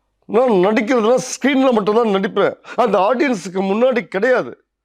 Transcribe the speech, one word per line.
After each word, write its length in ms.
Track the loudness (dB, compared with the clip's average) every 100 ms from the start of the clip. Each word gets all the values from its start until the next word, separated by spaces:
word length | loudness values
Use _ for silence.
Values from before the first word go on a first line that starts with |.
| _ _ -4
நான் 240 | 0 2
நடிக்கிறதுலாம் 720 | 2 2 0 0 0 2 0
ஸ்க்ரீன்ல 520 | -2 -4 -2 2 2
மட்டும்தான் 360 | 2 0 0 2
நடிப்பேன், 480 | 0 -2 -2 -2 -2 -12 -2
அந்த 240 | 0 2
ஆடியன்ஸுக்கு 640 | 0 0 0 -2 -6 -6
முன்னாடி 460 | -4 0 0 0 -4
கிடையாது. 560 | -4 0 0 -2 -12 _ _